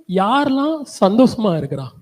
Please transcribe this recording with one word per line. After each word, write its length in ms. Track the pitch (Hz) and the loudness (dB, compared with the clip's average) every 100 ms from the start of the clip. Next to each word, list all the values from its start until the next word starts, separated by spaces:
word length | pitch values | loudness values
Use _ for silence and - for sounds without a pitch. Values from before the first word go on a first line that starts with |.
| - | -6
யாரெல்லாம் 760 | 185 196 269 294 269 294 320 269 - | -2 0 0 0 -2 -2 -4 -8 0
சந்தோஷமா 560 | 190 220 262 - 214 160 | 2 6 4 4 -2 -2
இருக்கிறா? 280 | 139 135 131 - | -4 -8 -10 -18